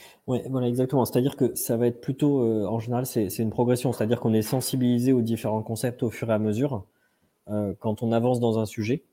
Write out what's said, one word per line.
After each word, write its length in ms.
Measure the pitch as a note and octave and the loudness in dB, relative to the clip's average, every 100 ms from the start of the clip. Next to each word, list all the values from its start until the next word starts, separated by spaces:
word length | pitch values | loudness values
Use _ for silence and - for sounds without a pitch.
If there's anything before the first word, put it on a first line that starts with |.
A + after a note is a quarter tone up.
| - - - | -20 -12 -4
Ouais, 180 | B2 B2+ | -2 -2
voilà, 180 | C3 B2 | 0 0
exactement. 380 | B2 B2+ C#3 A#2 | 2 2 2 2
C'est-à-dire 320 | B2 C3 - | 2 0 2
que 180 | B2 - | 0 0
ça 220 | - A#2 | -2 2
va 80 | A#2+ | 2
être 160 | A#2+ | 0
plutôt, 400 | - C3+ D3 C#3 | -6 0 2 4
euh, 240 | A2+ A2 G2 | 2 2 0
en 140 | A2+ | -2
général, 260 | A2 B2 C3 | -2 -4 -2
c'est, 240 | B2 G2+ | -2 -2
c'est 140 | - | -2
une 80 | A2 | -2
progression. 420 | G#2 A#2+ B2 C3 | 0 2 2 0
C'est-à-dire 260 | A#2 A2 A#2+ | -2 0 0
qu'on 140 | A#2 | 2
est 80 | A2 | 2
sensibilisé 720 | A2 C3 - C3+ B2 A#2+ B2+ | 0 -2 -2 0 2 2 2
aux 80 | B2+ | 2
différents 400 | A2+ A2+ A2 G#2+ | 2 -2 -2 -2
concepts 400 | A2+ A2+ B2+ A#2 | -4 -4 -4 -2
au 80 | A#2 | -4
fur 220 | - A2+ | -4 -2
et 20 | |
à 60 | G#2+ | 0
mesure, 440 | G#2+ G#2+ C#3+ A#2 - _ _ _ _ _ - | 0 0 -2 -4 -10 _ _ _ _ _ -6
euh, 240 | G#2 G2+ F2+ | -4 -4 -4
quand 220 | A2+ G#2+ | -4 -2
on 100 | A#2 | 0
avance 280 | A#2 B2 B2 | 2 2 2
dans 180 | A#2 A2 | 2 0
un 80 | G#2+ | -2
sujet. 380 | - G#2+ C3+ _ | -4 -2 -4 _